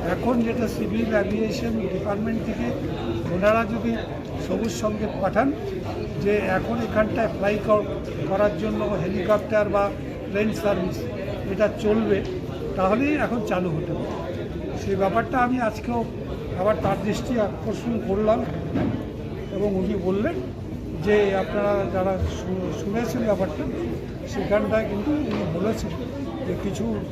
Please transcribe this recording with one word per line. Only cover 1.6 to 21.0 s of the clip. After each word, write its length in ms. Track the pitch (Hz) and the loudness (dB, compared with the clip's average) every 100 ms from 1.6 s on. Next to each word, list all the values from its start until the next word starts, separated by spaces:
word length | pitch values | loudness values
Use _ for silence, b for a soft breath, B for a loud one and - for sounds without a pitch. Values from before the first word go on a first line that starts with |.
| 240 220 | -2 0
ডিপার্টমেন্ট 640 | 190 185 208 202 220 226 - | -2 -2 -2 -2 0 -2 -2
থেকে 180 | 214 240 160 - - - - - | -2 -2 -2 -2 -4 -2 -2 -2
ওনারা 320 | 175 202 220 226 | 2 4 4 2
যদি 300 | 226 226 226 - - - - - | -2 0 -2 -4 -8 -8 -6 -2
সবুজ 240 | 185 220 | -2 -2
সংকেত 380 | - 214 208 214 165 | 0 -2 0 -2 0
পাঠান 300 | 190 202 277 - - - - - - - | 0 2 2 0 -4 -6 -4 -4 -4 -2
যে 120 | 190 208 | 2 2
এখন 400 | 190 185 - 233 | 2 0 0 -2
এখানটায় 520 | 220 214 214 262 220 | 0 2 2 2 0
ফ্লাই 320 | - 196 214 220 | 2 0 0 4
কর-, 160 | 214 202 - - - - | 4 4 -4 -6 -4 -2
করার 200 | 190 208 160 | 2 2 2
জন্য 380 | 214 214 208 202 | -2 0 0 0
হেলিকপ্টার 680 | 170 202 180 208 - 214 202 | 0 0 4 2 4 2 4
বা 220 | 202 202 202 - - - | 4 2 0 -6 -8 -4
প্লেন 220 | 190 220 | 0 0
সার্ভিস 440 | - 208 196 185 143 - - - - - | 2 0 2 0 -2 -4 -4 -4 -4 -2
এটা 180 | 190 214 - | 2 2 2
চলবে, 440 | 214 220 214 196 - - - - - - | 2 2 4 2 2 -4 -6 -6 -4 0
তাহলেই 400 | 190 220 285 294 | 4 4 4 2
এখন 260 | 214 233 214 | 2 0 0
চালু 220 | 185 185 | 0 0
হতে 240 | 156 - | -2 -2
পারে। 920 | 139 - - - - - - - - - | -4 -4 -4 -4 -6 -6 -6 -4 -4 -2
সেই 100 | 190 | 2
ব্যাপারটা 420 | 196 226 226 262 | 2 2 2 2
আমি 220 | 240 254 | 2 2
আজকেও 460 | 226 208 - 240 226 - - - - - | 0 -2 -2 -2 -2 -4 -6 -6 -4 0
আবার 160 | 190 214 | 2 2
তার 140 | 196 196 196 | 2 0 0
দৃষ্টি 340 | 196 - 240 | -2 0 0
আকর্ষণ 600 | 202 - 220 202 240 226 - | 0 0 -4 -2 0 -2 0
করলাম 380 | 196 214 233 - - - - - - - - - - - | 2 4 4 2 -4 -2 0 0 0 -4 -8 -8 -8 -6
এবং 240 | 190 202 190 | 0 2 2
উনি 180 | 185 208 180 | 0 0 0
বললেন 280 | 196 247 359 370 - - - - - | 2 2 0 -6 -8 -8 -8 -6 -4